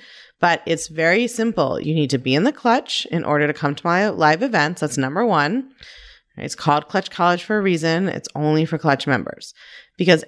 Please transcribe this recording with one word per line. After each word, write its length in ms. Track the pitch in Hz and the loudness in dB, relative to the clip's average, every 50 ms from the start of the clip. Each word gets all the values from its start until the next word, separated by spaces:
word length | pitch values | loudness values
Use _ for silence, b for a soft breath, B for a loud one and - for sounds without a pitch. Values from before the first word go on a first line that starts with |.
| B B B B B B B B | B B B B B B B B
But 240 | - 175 165 - - | 0 0 0 0 -2
it's 220 | 175 165 147 - - | -2 -4 -4 -4 -6
very 400 | 156 160 160 165 180 226 240 226 | -4 -2 0 2 2 2 0 -2
simple. 520 | 233 - 220 233 220 185 147 131 - - | -2 -2 -2 -2 0 0 0 0 -2 -2
You 140 | - 127 131 | -2 -2 0
need 160 | 131 147 139 | 0 0 0
to 80 | 139 131 | 0 -2
be 160 | 131 131 131 | 0 0 2
in 100 | 147 190 | 2 2
the 80 | 277 302 | 0 0
Clutch 540 | - - 240 233 269 - - - - - - | 0 0 0 2 0 0 -4 -6 -8 -6 -4
in 140 | - 175 - | -4 -4 -2
order 220 | - 147 147 151 | 0 0 0 0
to 80 | 147 151 | 0 -2
come 200 | - 170 143 143 | -2 -4 -4 -4
to 120 | - - | -4 -2
my 240 | 175 170 185 208 214 | 0 0 2 2 0
live 320 | 156 170 160 151 156 170 233 | 0 2 4 4 4 2 0
events. 400 | 277 220 170 147 151 180 - 156 | -2 0 0 0 0 -2 -4 -6
That's 160 | 151 - 139 | -4 -2 -2
number 260 | 135 131 147 185 240 | -4 -2 -2 -2 0
one. 460 | 233 190 156 143 151 202 262 262 - _ B B B B B B B B B B B _ | 2 2 2 2 2 0 -2 -4 -8 _ B B B B B B B B B B B _
It's 180 | - - 135 - | -12 -12 -10 -10
called 340 | - - 156 147 151 151 - | -4 0 2 2 2 0 -2
Clutch 220 | - 190 185 - | -4 -4 -4 -4
College 320 | - - 175 175 175 175 - | -4 0 0 2 2 0 -2
for 140 | - 214 | -4 -2
a 60 | 214 196 | 0 0
reason. 480 | 190 175 160 156 165 165 170 196 180 | 0 0 0 0 0 0 0 0 -2
It's 180 | - - - - - | -4 -6 -8 -10 -6
only 320 | 143 151 151 156 156 160 | -2 0 2 2 2 2
for 100 | 156 165 | 0 -2
Clutch 300 | 151 - 156 139 135 - | -2 0 0 0 0 0
members 480 | 147 135 107 80 - - - - - - B B B B B B B B | -2 -2 -2 -2 -6 -10 -14 -16 -20 -20 B B B B B B B B
because 280 | - 175 175 175 160 - | 0 4 6 4 4 4